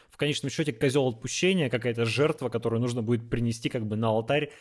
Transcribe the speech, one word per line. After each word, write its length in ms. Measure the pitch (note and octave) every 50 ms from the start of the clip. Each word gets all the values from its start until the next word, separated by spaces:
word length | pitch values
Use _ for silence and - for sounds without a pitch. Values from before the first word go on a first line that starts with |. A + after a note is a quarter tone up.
| - _
в 60 | -
конечном 340 | - D3 D3 C#3+ - - C3
счете, 220 | - - D#3 C#3+
козел 360 | A#2 - D3 C3+ B2+ D3 C3 B2+
отпущения, 600 | A2+ - - B2 - - F3 F#3 F#3+ F3+ D3 A#2+
какая-то 360 | A#2+ A#2 B2 A#2+ A2+ A#2 A#2
жертва, 440 | A2+ G#2+ B2+ D3 D#3+ D#3 - C3+ A2+
которую 320 | A#2+ A2 A#2 A2+ A#2 A2+
нужно 220 | B2 B2 A#2+ B2
будет 260 | G#2+ A2+ A#2+ A#2 A#2 -
принести 400 | - A#2 A#2+ A#2 A2+ - - D3+
как 160 | - A#2+ A2
бы 120 | G#2 G#2+
на 120 | A2 A2+ A2+
алтарь 420 | A2 A2+ A2+ B2 C#3 D3+ D3 C#3+ - -